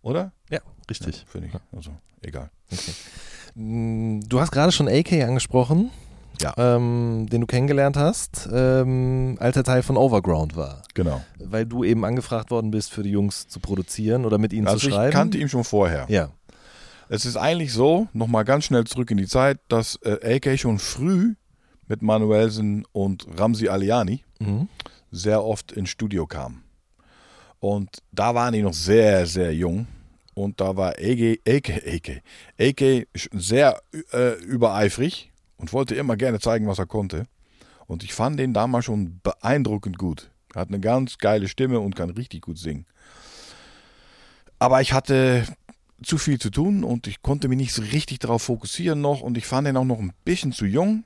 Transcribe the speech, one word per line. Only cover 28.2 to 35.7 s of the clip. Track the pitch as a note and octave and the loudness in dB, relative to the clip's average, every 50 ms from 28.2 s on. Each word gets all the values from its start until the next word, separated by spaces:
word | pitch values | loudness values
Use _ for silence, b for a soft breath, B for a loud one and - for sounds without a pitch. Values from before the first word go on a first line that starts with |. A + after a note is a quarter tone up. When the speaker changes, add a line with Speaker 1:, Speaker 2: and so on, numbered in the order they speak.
| G2+ A#2+ A#2+ | 0 2 2
Speaker 1:
waren | A#2+ A#2+ B2 A#2 | 2 0 0 0
die | G#2+ | 0
noch | G#2 F#2+ D#2+ | 0 0 -2
sehr, | E2 E2 F2+ G#2 A2+ A2 G#2+ G2+ F#2 F2 | -2 2 6 6 8 8 8 6 4 2
sehr | E2 E2+ F#2 F2+ E2+ D#2 | 2 0 -2 0 0 0
jung. | D#2+ F2+ F2 E2+ G2+ A#2 b b b b b b _ _ _ _ G2+ | 0 0 0 -2 -4 -6 b b b b b b _ _ _ _ -6
Und | G2 G2+ G2 - | -6 -6 -2 -2
da | F#2+ F#2+ F#2+ | -2 -2 0
war | F#2+ F#2+ F2+ | -2 -2 -2
A | - - E2 G#2+ B2+ | -2 -2 -2 -2 0
K, | A#2+ A2+ A2+ A2+ - _ | 2 2 2 2 0 _
A | - C#3 C#3+ | 2 2 2
K, | - - E2+ G#2+ - | 0 -2 -6 -6 -6
A | - - E2 | -6 -8 -6
K, | - - C2+ C2+ B B B B B B B | -6 -8 -14 -14 B B B B B B B
A | - G#2+ C3+ | 0 0 0
K | C3+ - C#3 C3+ C3 B2 A2+ _ - | 2 4 4 4 4 2 0 _ -10
sch-, | F#2+ - - - | -12 -10 -8 -8
sehr, | G2 F2 F#2+ A2+ C3+ D3 C3 - - _ _ - D#3+ - _ - | -8 -2 0 4 6 6 6 4 2 _ _ -14 -14 -12 _ 0
äh, | B2 B2 B2 A2+ - - | 2 2 2 0 -2 -6
übereifrig | - C#3+ A#2+ A#2 A2 G2 G#2 G#2+ G2+ - - B2+ F3 - - - _ _ _ _ _ _ | -4 0 2 2 2 4 4 2 2 2 0 -2 -2 -2 -6 -16 _ _ _ _ _ _
und | _ - - | _ -10 -4